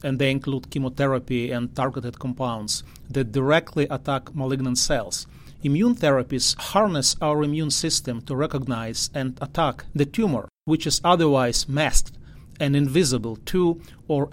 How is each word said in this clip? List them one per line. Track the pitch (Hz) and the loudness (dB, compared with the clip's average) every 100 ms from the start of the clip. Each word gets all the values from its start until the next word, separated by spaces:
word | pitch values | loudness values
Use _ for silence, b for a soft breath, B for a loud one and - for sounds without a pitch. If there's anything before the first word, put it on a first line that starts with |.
and | 143 135 | -4 0
they | 139 | 2
include | 135 139 135 127 | 2 -2 -4 -4
chemotherapy | 147 131 127 139 131 - 123 120 | -4 -4 0 0 0 0 -2 -2
and | 120 120 - | -4 -4 -2
targeted | 131 131 120 123 | -2 -2 -8 -6
compounds | 131 123 127 113 107 - b b - | -6 -4 -4 -4 -4 -6 b b -6
that | 135 127 | -2 0
directly | 135 135 160 165 - 143 | 0 4 2 2 -2 -2
attack | 135 - 135 - | -2 -4 -4 -4
malignant | 151 131 135 131 123 | -6 -2 -2 0 0
cells, | - 139 95 - - b b b | 0 0 -2 -8 -10 b b b
immune | 143 147 233 | 0 4 4
therapies | 240 151 135 123 131 - - | 4 4 2 2 0 0 0
harness | - 196 214 156 - - | 0 2 2 2 0 0
our | 156 151 | 0 2
immune | 147 151 151 | 0 0 -2
system | - 165 - - 117 | -2 0 -2 -2 -6
to | - | -4
recognize | 131 151 139 131 117 113 120 - | -2 -2 -2 -2 -4 -4 -4 -4
and | 143 131 127 | -4 -6 -6
attack | - - 151 - - | -6 0 0 0 -6
the | - 143 | -2 0
tumor, | - 214 123 101 _ | 2 0 0 -4 _
which | - 156 156 | -2 0 0
is | - | 2
otherwise | 175 180 160 135 123 117 - | 4 6 6 4 4 0 0
masked | 139 147 - - - b b b - | 0 4 4 4 -2 b b b -4
and | 143 | 2
invisible | 139 143 147 156 127 113 110 | 2 4 2 2 0 -2 -8
to | - 185 175 165 B B - | -2 2 2 0 B B -2
or | 147 143 | 0 -2